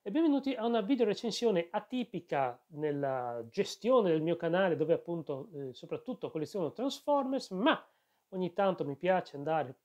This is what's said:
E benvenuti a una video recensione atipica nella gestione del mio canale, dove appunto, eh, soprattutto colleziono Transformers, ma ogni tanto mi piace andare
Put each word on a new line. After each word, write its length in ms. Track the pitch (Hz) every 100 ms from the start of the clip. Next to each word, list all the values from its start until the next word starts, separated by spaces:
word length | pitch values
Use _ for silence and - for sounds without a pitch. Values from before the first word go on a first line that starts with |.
E 80 | 208
benvenuti 460 | 240 330 277 269 254
a 100 | 226
una 160 | 233
video 240 | 202 269 214
recensione 600 | 196 233 - 233 190 -
atipica 880 | 214 - 254 220 175 - 147 131 120 _
nella 760 | 147 151 143 139 131 123 120 113
gestione 580 | 185 196 - 220 254 196
del 140 | 156
mio 140 | 156 165
canale, 380 | 170 175 190 143
dove 200 | 156 165
appunto, 540 | - 170 156 135 -
eh, 200 | 147 135 123
soprattutto 560 | 165 156 - 247 143
colleziono 400 | 160 147 202 156
Transformers, 800 | - 269 - - 285 254 269 -
ma 280 | 185 269 269 - _ _ _ _
ogni 240 | 190 180
tanto 320 | 175 196 175 143
mi 100 | 139
piace 400 | 175 185 175 139
andare 400 | 143 160 131 127